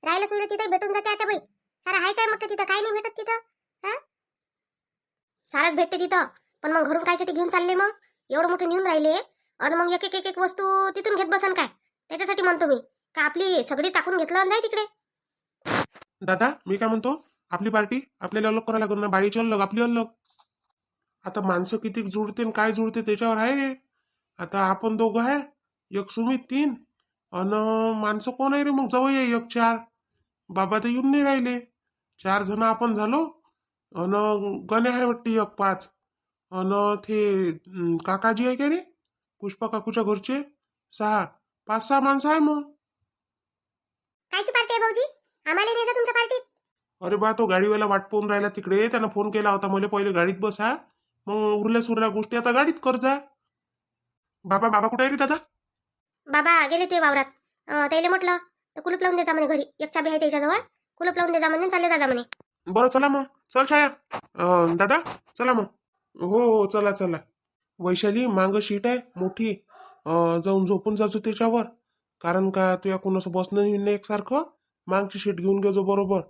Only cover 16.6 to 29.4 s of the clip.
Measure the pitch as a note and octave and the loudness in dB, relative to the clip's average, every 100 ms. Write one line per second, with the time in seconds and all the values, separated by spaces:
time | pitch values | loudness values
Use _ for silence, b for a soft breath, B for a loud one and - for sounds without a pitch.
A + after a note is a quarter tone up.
16.6 | - G3 A3+ A3 A#3+ D#4 _ _ _ F3+ | -6 -2 0 0 -2 -4 _ _ _ -6
17.6 | G#3 A3 G#3 B3 - _ F3+ G#3 A3 A3 | -2 0 0 -4 -8 _ -6 -2 0 -2
18.6 | A3 A3 G#3+ G#3 G#3 F#3+ G3+ G#3+ A3+ G#3+ | -2 -2 -2 -2 0 2 2 0 0 0
19.6 | G3 G#3 A#3+ A#3 A3+ _ _ _ _ _ | 0 0 0 0 -4 _ _ _ _ _
20.6 | _ _ _ _ _ _ F#3+ G3 F#3+ F3 | _ _ _ _ _ _ -8 -4 0 0
21.6 | F#3 A3 A3 G#3 G3+ G3+ G#3+ - A#3 G#3+ | 0 -4 -4 -6 -4 -4 -4 -2 -2 2
22.6 | A3 G#3+ A3 A3+ A3 G#3 A#3 A3 A3+ C#4 | 0 2 -2 -2 -2 0 0 2 0 0
23.6 | C4+ C4+ _ _ _ _ _ _ F3 G3 | -2 -6 _ _ _ _ _ _ -6 0
24.6 | F#3+ F#3+ A3+ G#3+ A3+ G#3+ A#3+ C#4+ C#4 _ | 0 0 -2 0 2 2 0 0 -4 _
25.6 | _ _ _ G3 G3 - A3+ C4 B3+ C4 | _ _ _ -8 -6 -4 -2 -2 -2 -2
26.6 | D4 A#3+ _ _ _ _ _ F3+ F#3+ G#3+ | -2 -2 _ _ _ _ _ -6 -2 0
27.6 | A3 A3 A3+ A3 G#3+ G#3+ A#3+ B3+ C4+ C#4+ | 0 0 0 0 -2 -2 -6 -2 0 0
28.6 | C#4+ C4+ B3+ B3 C4+ C4+ B3+ A#3 | 0 0 0 2 2 2 0 -2